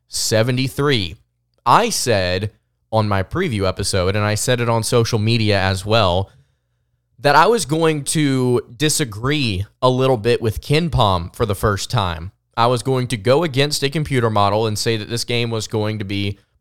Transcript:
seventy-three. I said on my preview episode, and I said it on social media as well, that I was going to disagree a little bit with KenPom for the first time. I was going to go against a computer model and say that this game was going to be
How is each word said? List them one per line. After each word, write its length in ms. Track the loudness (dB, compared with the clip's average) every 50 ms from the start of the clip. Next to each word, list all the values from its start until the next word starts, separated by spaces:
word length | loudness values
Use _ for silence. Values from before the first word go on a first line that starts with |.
| _ _
seventy-three. 1080 | -8 -6 -4 0 2 2 2 2 0 -2 -2 -4 -2 -2 0 2 2 0 0 -2 -8 -12 _ _ _ _ _ _ _ _ 0
I 240 | 4 4 4 4 2
said 600 | -2 -4 0 0 2 2 2 0 0 -2 -4 -6 -10 _ _ _ _ _ _ -4
on 180 | -2 0 0 0
my 140 | 0 -2 -2
preview 440 | -4 -4 -4 -4 -2 -2 -2 -2 -2
episode, 480 | -2 -2 -4 -2 -2 0 0 0 0
and 80 | 0 0
I 120 | 0 -2
said 260 | -2 -2 -2 -2 -2
it 80 | 0 0
on 120 | -2 -2
social 380 | 0 0 2 2 2 2 0 -2
media 400 | 0 0 0 2 2 2 2 2
as 260 | 2 0 -2 -2 -2
well, 460 | 0 2 2 4 4 2 0 -2 -4 _ _ _ _ _ _ _ _ _ _ _ _ _ _ _ _ _ _
that 160 | 2 4 6
I 120 | 6 6 6
was 180 | 4 0 0
going 400 | -2 -2 0 2 2 0 0 -2
to 560 | -4 -2 0 2 2 2 2 2 2 0 0 -2 -4 -6
disagree 920 | -2 0 0 0 0 -2 -4 -6 -6 -4 -2 -2 0 0 -2 -2 -2 -4 -8 _ 0
a 80 | 2 2
little 260 | 2 4 2 2 2
bit 260 | 2 2 0 0 2
with 200 | 0 -2 -4 -4
KenPom 760 | -2 0 0 0 0 0 2 2 2 4 2 0 -2 -6 -6
for 100 | -4 -2
the 100 | -2 -2
first 360 | -2 0 -2 -2 -2 -4 -4
time. 400 | -2 -2 -2 -2 -4 -8 -10 -14 -16 _ _ _ -2
I 120 | 0 2 2
was 160 | 2 0 -2
going 240 | -2 -2 -2 -2 -4
to 100 | -4 -4
go 260 | 2 2 2 2 2
against 400 | 0 0 0 0 0 0 -4 -4
a 60 | -4
computer 400 | -2 -4 -4 -2 -2 0 0 0
model 360 | 2 2 2 2 2 0 0
and 140 | -2 -2 -2
say 160 | -2 -2 -2
that 140 | -2 -4 -6
this 160 | -6 -8 -6
game 240 | -4 -2 -2 -2 -2
was 180 | -4 -6 -6 -4
going 320 | -4 -2 -2 -2 -4 -6
to 60 | -6
be 340 | -6 -4 -4 -4 -4 -6 _ _ _ _ _